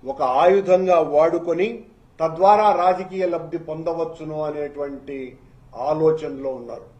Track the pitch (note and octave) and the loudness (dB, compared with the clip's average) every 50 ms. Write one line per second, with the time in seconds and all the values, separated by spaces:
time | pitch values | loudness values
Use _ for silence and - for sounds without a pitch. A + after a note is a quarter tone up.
0 | - B2+ C3+ - D3 B2+ B2+ C3+ E3 F3+ F#3+ G3+ F#3 F3 F#3 F3+ F#3 F#3 F3+ E3 | -8 -8 -4 -2 0 2 2 4 6 6 6 4 4 4 4 4 4 4 4 4
1 | D#3 C#3+ C#3+ D3 D#3+ E3 E3 E3+ E3+ F3 E3 E3 F#3+ A3+ A#3 - - - _ _ | 2 2 4 4 4 4 2 0 -2 -2 -2 0 -2 -2 -4 -8 -16 -20 _ _
2 | _ _ _ _ D#3+ D#3+ D#3+ E3 F#3+ G3 G#3 G#3+ G#3+ G#3 F#3 E3+ F3 F#3 F#3 F#3 | _ _ _ _ -4 -4 0 2 4 6 6 6 6 2 2 4 2 2 2 0
3 | F#3 F#3 F#3 F#3+ F#3 F3 E3+ D#3+ D3+ D3+ E3+ E3 - - D#3 D#3+ E3 E3+ E3 E3+ | -4 -10 -6 -4 -2 -2 -2 -4 -6 -8 -10 -10 -10 -10 -10 -6 -6 -6 -4 -4
4 | D#3+ D#3+ - - D#3+ D3+ D3+ D3+ D3+ D3+ C#3+ D3 D3 C#3+ C#3+ C#3+ C#3+ C#3+ C#3 C3 | -4 -6 -6 -12 -12 -10 -6 -6 -6 -6 -6 -6 -8 -8 -8 -8 -8 -8 -8 -14
5 | - - C#3+ C3+ C3 B2 B2 - _ _ _ - _ - - A2+ B2+ C#3+ D#3 D#3 | -14 -12 -12 -10 -12 -12 -14 -20 _ _ _ -20 _ -20 -12 -8 -4 -4 -2 2
6 | D#3+ D#3+ D#3 D#3 D3+ C#3+ C#3 C3+ C3+ C3+ C3 B2 A#2+ A#2 A2+ A#2 A#2 - _ | 2 2 2 2 -4 -8 -10 -8 -8 -8 -8 -8 -12 -14 -14 -16 -16 -20 _